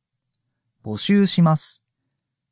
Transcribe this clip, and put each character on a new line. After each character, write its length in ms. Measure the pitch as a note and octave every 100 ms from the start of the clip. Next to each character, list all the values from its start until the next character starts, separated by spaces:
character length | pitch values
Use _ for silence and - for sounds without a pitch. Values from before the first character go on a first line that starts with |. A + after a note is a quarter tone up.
| _ _ _ _ _ _ _ _
募 140 | - G#2+
集 280 | - G3+ G3
し 160 | -
ま 140 | E3+ D#3
す。 240 | - - _ _ _ _ _ _ _